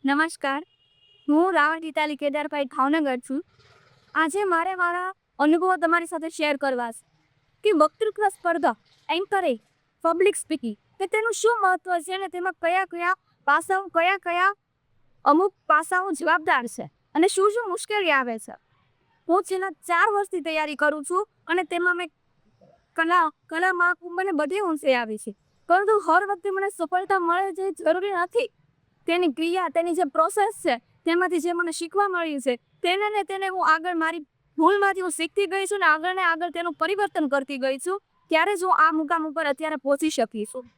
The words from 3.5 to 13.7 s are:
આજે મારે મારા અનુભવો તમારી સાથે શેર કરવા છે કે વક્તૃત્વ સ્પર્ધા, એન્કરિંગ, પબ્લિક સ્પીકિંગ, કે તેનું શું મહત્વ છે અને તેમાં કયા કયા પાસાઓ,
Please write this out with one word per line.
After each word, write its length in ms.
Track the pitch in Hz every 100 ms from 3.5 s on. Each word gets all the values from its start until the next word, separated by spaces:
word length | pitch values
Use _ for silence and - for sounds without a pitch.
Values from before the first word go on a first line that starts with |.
| _ _ _ _ _ _
આજે 300 | 294 320 381
મારે 300 | 403 339 349 370
મારા 320 | 349 349 370 381 _ -
અનુભવો 360 | 294 330 370 370
તમારી 340 | 330 339 339
સાથે 180 | 330 320
શેર 220 | - 302 285
કરવા 320 | 277 247 233
છે 120 | 226 _ _ _ _ _ _
કે 80 | 427
વક્તૃત્વ 560 | 339 302 _ 440 415 415
સ્પર્ધા, 480 | - 349 339 294 226 _ _ -
એન્કરિંગ, 500 | 320 392 392 359 233 _ _ _ _
પબ્લિક 320 | 330 330 381 403
સ્પીકિંગ, 400 | - 311 226 208 _
કે 140 | _ 381
તેનું 260 | 427 440
શું 220 | 403 427 466
મહત્વ 400 | 392 370 370 349
છે 120 | 311
અને 140 | 381 381
તેમાં 280 | 359 359 339
કયા 300 | 330 359 381
કયા 300 | 339 349 381 _ _ -
પાસાઓ, 360 | 294 330